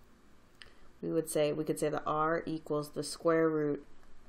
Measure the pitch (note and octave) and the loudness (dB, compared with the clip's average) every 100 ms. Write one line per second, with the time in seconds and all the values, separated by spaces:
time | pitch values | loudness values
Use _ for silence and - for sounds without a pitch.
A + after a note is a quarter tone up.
0 | - - - - - - - - - - | -20 -20 -20 -20 -20 -20 -20 -20 -20 -10
1 | E3+ E3 D#3+ D#3+ D3+ D3+ D3+ D3+ D3+ D3 | -2 0 0 2 2 2 -2 0 0 0
2 | C#3 D3+ D#3 E3 - D#3+ - D3 D3 - | 0 2 2 2 -2 -6 -2 -2 -2 -6
3 | D3 - E3+ E3 D#3+ D#3 D3+ C#3+ - - | -6 -2 2 4 4 4 0 0 -6 -16
4 | - - | -14 -14